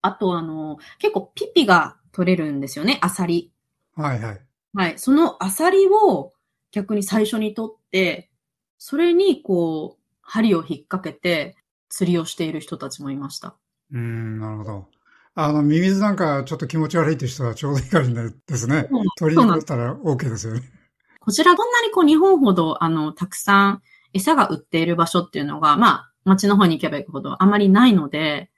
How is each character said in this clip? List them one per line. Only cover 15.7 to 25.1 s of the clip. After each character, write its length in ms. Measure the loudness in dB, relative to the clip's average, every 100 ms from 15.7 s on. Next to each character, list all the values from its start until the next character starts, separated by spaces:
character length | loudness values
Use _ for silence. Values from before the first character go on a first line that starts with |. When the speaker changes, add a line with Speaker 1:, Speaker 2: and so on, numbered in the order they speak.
| 2
Speaker 2:
ミ 100 | 2
ズ 120 | 2
な 80 | 0
ん 40 | 0
か 280 | 0 -2
ち 80 | -4
ょ 40 | -8
っ 20 |
と 80 | -4
気 120 | -4
持 120 | -2
ち 80 | 0
悪 140 | 0
い 20 |
っ 40 | -2
て 100 | -4
人 160 | -4
は 100 | -6
ち 120 | -4 -4
ょ 80 |
う 20 | -4
ど 40 |
い 40 |
い 20 | 0
感 160 | 0 2
じ 100 | -2 -6 -12 -8
で 100 | -6
す 80 | 0
ね。 220 | -2 0
Speaker 1:
そ 0 |
う 40 |
な 60 | -2
ん-、 20 | -2 0
Speaker 2:
鶏 160 | 2 4
肉 100 | 4
だ 80 | 2
っ 60 |
た 120 | -2 -4
ら 200 | -4 -4
オ 100 | -4
ー 40 | -2
ケ 80 | -4
ー 40 |
で 60 | -6
す 100 | -6
よ 60 |
ね。 80 | -8
Speaker 1:
そ 40 | -10
う 0 |
な 20 |
ん 40 |
で 20 |
す。 60 | _ _ _ _ _
こ 120 | -4
ち 120 | 2
ら 120 | 4 4
こ 80 |
ん 80 | 2
な 120 | 0 0
に 60 |
こ 100 | 2
う、 60 | 4
日 80 | 6
本 240 | 4 4
ほ 140 | 4 2
ど、 280 | 0 -2
あ 60 | -2
の、 240 | -2 -4
た 140 | -8 -10
く 80 | -8
さ 340 | 2 2 2
ん 140 | -2 _ _ _
餌 200 | -4 0
が 140 | 0 0
売 80 | -4
っ 20 |
て 240 | _ -2
い 40 | 0
る 80 | 0
場 100 |
所 140 | 0